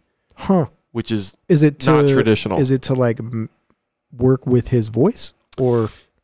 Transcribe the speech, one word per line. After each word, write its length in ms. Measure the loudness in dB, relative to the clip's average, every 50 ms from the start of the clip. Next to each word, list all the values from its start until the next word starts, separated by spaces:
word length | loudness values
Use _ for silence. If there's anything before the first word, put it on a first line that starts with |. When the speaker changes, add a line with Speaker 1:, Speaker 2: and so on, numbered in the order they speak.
| _ _ _ _ _ _ _
Speaker 1:
Huh. 300 | -6 -2 0 2 2 0 -2 _ _ _ _
Speaker 2:
which 200 | -8 -8 -6 -4
is 260 | -4 -4 -4 -8 -12 _ _
Speaker 1:
Is 160 | 0 2 4 4
it 160 | 2 2 0
to, 200 | 0 2 2 4 2
Speaker 2:
not 60 | 2
traditional. 500 | 2 2 2 2 0 0 -2 -2 -2 0
Speaker 1:
is 120 | 0 0
it 100 | 0 -2 -2
to, 100 | -2 -2
like, 260 | 0 0 0 -2 -4
m-, 300 | -8 -8 -8 -8 -8 -10 _ _ _ _ _ _ _ _ _ _ _ _
work 340 | -6 0 0 2 2 0 0
with 220 | 0 0 0 0 0
his 180 | -2 -2 -2 -2
voice, 440 | 0 0 0 0 0 -4 -10 -14 -14 _ _ _ -6
or? 320 | -4 -2 0 0 0 -2 -4 -6 -14 _ _ _ _